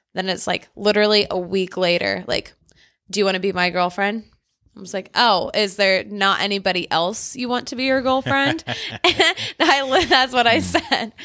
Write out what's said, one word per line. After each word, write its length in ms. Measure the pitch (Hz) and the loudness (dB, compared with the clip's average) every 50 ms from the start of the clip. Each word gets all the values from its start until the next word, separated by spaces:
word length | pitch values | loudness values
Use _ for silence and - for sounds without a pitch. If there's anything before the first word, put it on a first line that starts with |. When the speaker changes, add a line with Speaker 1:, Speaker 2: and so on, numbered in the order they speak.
| _ _ - | _ _ -10
Speaker 1:
Then 140 | 180 185 190 | -8 -4 -4
it's, 180 | 180 - - | -4 -4 -4
like, 220 | - 180 175 - _ _ | -4 -4 -4 -4 _ _
literally 500 | - 202 208 208 214 208 208 214 208 202 - | -2 0 2 4 4 4 4 4 4 2 2
a 80 | - 185 | -2 -4
week 380 | 180 175 190 190 185 175 - 180 | -4 -2 -2 -2 -2 -2 -2 -2
later, 480 | 185 175 175 170 - 98 98 180 180 - | 0 2 2 2 0 -2 -4 -4 -4 -4
like, 260 | - - - - - _ _ _ _ _ _ _ _ _ _ _ | -4 -4 -6 -8 -18 _ _ _ _ _ _ _ _ _ _ _
"Do 100 | 185 202 | -2 0
you 40 | 202 | 0
wanna 140 | 196 190 185 | 0 0 0
be 140 | 180 196 180 | -2 -2 -2
my 160 | 180 180 180 | 0 -2 0
girlfriend?" 560 | 170 180 175 180 180 - 196 202 220 226 214 _ _ _ _ _ _ _ _ _ _ | 0 0 0 0 0 -2 -2 -2 -2 -4 -10 _ _ _ _ _ _ _ _ _ _
I 40 | - | -20
was 140 | 190 175 - | -16 -10 -8
like, 160 | 190 190 - - | -8 -10 -6 -2
"Oh, 340 | - 247 233 202 175 - - - | 0 4 4 4 2 0 -2 -2
is 220 | - 214 196 180 - | -2 -2 -2 0 2
there 260 | 202 190 190 185 - | 2 4 4 2 0
not 380 | 208 208 202 196 196 190 - | -4 -4 0 0 2 2 0
anybody 500 | 180 202 202 196 190 196 180 180 - - | 0 -2 -2 -2 -2 -2 -2 -2 -2 0
else 440 | - 160 170 180 220 - - - - 247 | 0 0 0 0 -2 -6 -8 -10 -8 -8
you 100 | 247 240 | -6 -4
want 200 | 247 240 - - | -4 -4 -4 -6
to 60 | 269 240 | -6 -4
be 80 | 262 | 0
your 160 | 269 262 269 | 0 0 0
girlfriend?" 640 | 240 262 262 269 262 - 277 269 277 277 330 320 - - 117 - - | 2 0 0 0 0 0 0 0 0 0 -2 -4 -6 -8 -8 -6 -6
<laughs> 200 | - - - - | -10 -10 -2 0
And 320 | - - - 330 320 370 - - - - - | 0 2 4 2 2 2 -2 -6 -10 -4 -2
I 200 | - 311 277 277 269 | 2 4 4 2 2
li-, 220 | 262 262 370 339 | 2 2 2 4
that's 280 | 233 302 262 254 254 247 | 4 4 4 4 2 2
what 120 | 247 233 | 2 4
I 140 | 233 226 - | 4 4 2
Speaker 2:
Hmm. 60 | - - - 311 | 2 2 0 0
Speaker 1:
said. 360 | - - - - - 214 - - - | 0 0 -2 -4 -4 -6 -10 -16 -18